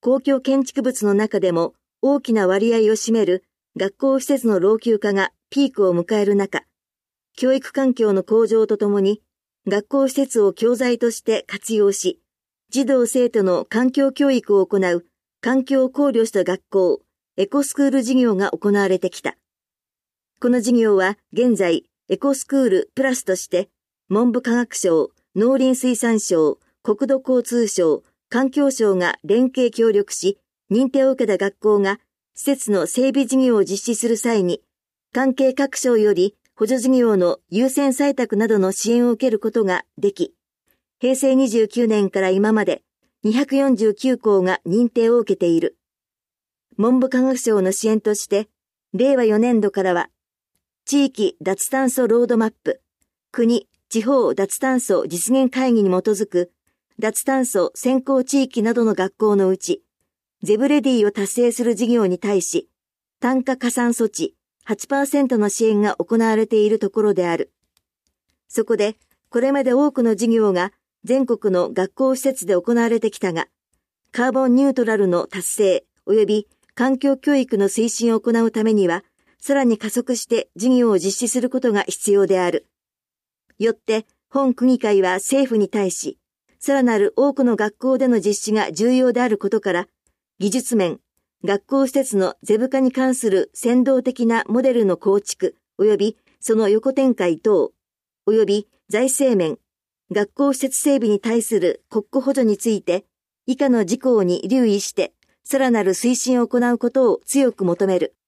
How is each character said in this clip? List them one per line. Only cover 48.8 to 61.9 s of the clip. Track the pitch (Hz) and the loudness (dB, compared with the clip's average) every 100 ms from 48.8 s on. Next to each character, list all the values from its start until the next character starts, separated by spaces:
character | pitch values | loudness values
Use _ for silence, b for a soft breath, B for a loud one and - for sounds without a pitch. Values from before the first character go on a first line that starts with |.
| _ | _
令 | 185 262 269 | 0 2 2
和 | |
四 | 226 214 | 2 2
年 | 240 233 | 2 2
度 | 208 | 0
か | 196 | -2
ら | 185 | 0
は、 | 175 - _ _ _ _ _ _ _ | -2 -4 _ _ _ _ _ _ _
地 | - 285 277 | -4 0 0
域 | - 196 - | 0 -4 -2
脱 | 175 196 - | -6 -6 -4
炭 | 269 269 | -2 0
素 | 262 240 | 0 2
ロ | 233 | 2
ー | 240 | 2
ド | 240 | 0
マ | 220 | 0
ッ | _ | _
プ、 | - - _ _ _ _ _ | -8 -8 _ _ _ _ _
国、 | - 226 233 - _ _ | -2 0 0 -4 _ _
地 | 226 | -4
方 | 214 269 190 | 0 0 0
脱 | - 392 - | 0 -4 -2
炭 | 262 254 | -2 -2
素 | - 190 - | 0 -2 -2
実 | 170 170 | -6 -2
現 | 262 262 | 0 0
会 | 254 262 | 0 0
議 | 233 | 2
に | 196 | 2
基 | 185 202 | 0 0
づ | 202 208 | -2 -2
く、 | 175 175 _ _ _ _ - | -2 -4 _ _ _ _ -6
脱 | 214 220 | -6 -4
炭 | - 269 254 | -2 0 0
素 | 196 170 | 0 -2
先 | - 247 262 | -2 -2 -2
行 | 262 269 | 0 -2
地 | 254 277 | 0 -2
域 | 262 247 | -2 -2
な | 214 | -2
ど | 233 | 0
の | 226 | 0
学 | 190 190 _ | 0 -4 _
校 | 214 202 | 0 2
の | 190 | 2
う | 190 | 0
ち、 | - 175 _ _ _ _ _ _ | -2 -6 _ _ _ _ _ _
ゼ | - 214 | -2 0
ブ | 277 | 2
レ | 294 | 2
デ | 254 | 2
ィ | 247 208 | 2 0
を | |
達 | 202 196 | -2 -6
成 | - 240 | 0 0
す | 233 | 0
る | 233 | -2
事 | 202 | -2
業 | 226 | 0